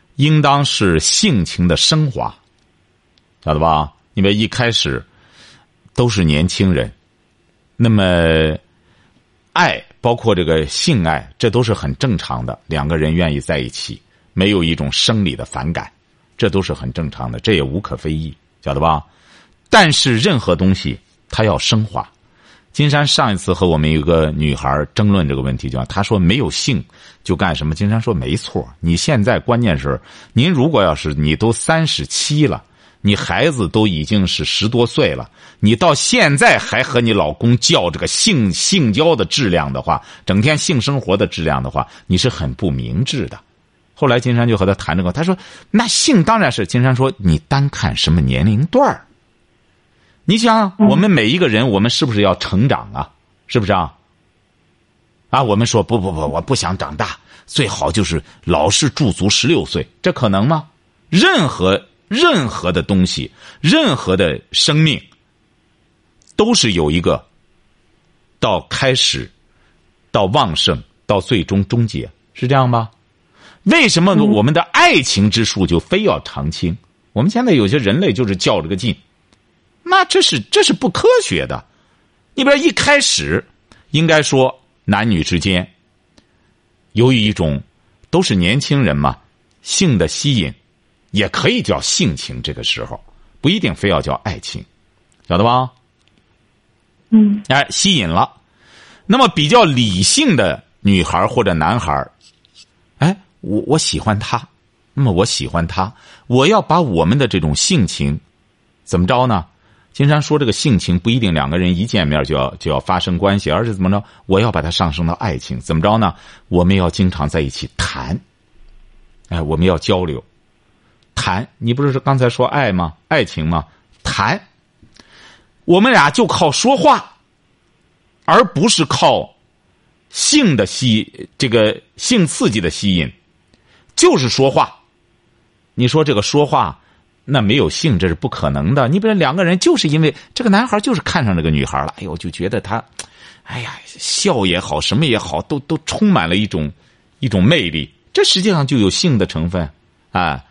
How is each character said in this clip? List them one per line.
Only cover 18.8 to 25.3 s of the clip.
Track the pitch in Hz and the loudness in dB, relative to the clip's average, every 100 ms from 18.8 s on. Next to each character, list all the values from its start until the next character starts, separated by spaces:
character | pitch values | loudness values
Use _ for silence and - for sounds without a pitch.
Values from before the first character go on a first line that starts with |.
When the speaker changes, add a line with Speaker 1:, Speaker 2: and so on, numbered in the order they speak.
Speaker 1:
吧？ | 82 76 - _ _ _ _ _ _ | 0 0 -4 _ _ _ _ _ _
但 | 226 165 | 4 4
是 | - 135 113 | 2 0 2
任 | 190 131 | 2 0
何 | - 87 | 0 0
东 | 95 92 | 2 0
西 | 71 60 _ _ _ | -2 -8 _ _ _
它 | - 107 | -2 0
要 | 78 | 0
升 | - 110 107 | 0 0 -2
华。 | - - _ _ _ _ _ _ | -6 -10 _ _ _ _ _ _
金 | - 147 | 0 2
山 | 143 143 | 2 0
上 | - 127 | 0 0
一 | 92 | -2
次 | - | -2
和 | 85 90 | 0 2
我 | 76 | 2
们 | 78 | 2
一 | 78 | 0
个 | 73 82 78 | 2 2 2
女 | 73 76 67 | 0 -2 -2
孩 | 67 73 73 | -2 -2 -2
争 | - 104 | 0 2
论 | 98 | 2
这 | 73 | 0